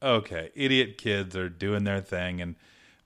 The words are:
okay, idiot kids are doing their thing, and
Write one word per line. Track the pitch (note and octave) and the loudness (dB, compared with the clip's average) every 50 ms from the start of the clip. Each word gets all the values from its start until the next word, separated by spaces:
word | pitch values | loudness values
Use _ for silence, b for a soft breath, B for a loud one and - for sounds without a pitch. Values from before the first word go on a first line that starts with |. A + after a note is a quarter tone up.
okay, | - C3+ A#2+ A2 G#2 - - E2 D#2+ D#2+ - | 2 4 4 4 2 0 -4 -6 -6 -6 -4
idiot | D3 C#3 C3 C3+ C3 B2+ G#2+ G2+ - | 0 2 4 4 4 4 2 -2 -4
kids | - A2+ G#2 G2+ G2 F#2 F2+ | -2 0 0 0 -2 -2 -4
are | F#2+ F#2 F2+ | -4 -4 -4
doing | F2 F2 G2 G2+ G#2 G#2 G2+ | -4 -4 -2 0 0 2 2
their | G2+ G2 G2 | 0 0 -2
thing, | F#2 - G2 F2+ F2+ F2+ F2+ F2+ | -2 -4 -4 -4 -2 -2 -4 -4
and | F2 E2+ D#2+ b b b b b b b b b b | -4 -6 -8 b b b b b b b b b b